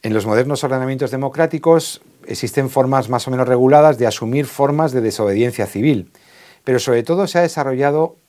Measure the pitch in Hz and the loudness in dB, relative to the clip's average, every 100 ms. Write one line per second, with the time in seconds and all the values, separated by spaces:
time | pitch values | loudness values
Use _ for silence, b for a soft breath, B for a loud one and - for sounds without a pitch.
0 | 113 110 98 107 131 143 139 131 131 135 | 0 -2 2 0 2 -2 -2 -2 -4 -4
1 | 139 131 135 143 160 160 170 165 160 - | -4 -4 -6 0 -2 0 2 2 2 -14
2 | _ _ - - 120 - 135 135 131 135 | _ _ -12 -8 -4 -2 -2 0 2 0
3 | 110 123 135 127 127 123 127 147 151 127 | 0 -4 -4 -2 0 4 6 6 6 4
4 | 117 - 113 135 135 - 143 147 160 127 | -2 -2 -4 -4 -4 -2 0 0 0 0
5 | 110 101 104 101 120 117 98 98 135 151 | -2 0 -2 0 -2 -2 -6 0 0 0
6 | - b b b b b - 127 135 117 | -4 b b b b b -2 -2 2 0
7 | 113 170 196 175 170 160 135 131 143 151 | 0 -2 0 0 0 -2 -4 0 0 0
8 | 160 - | -2 -6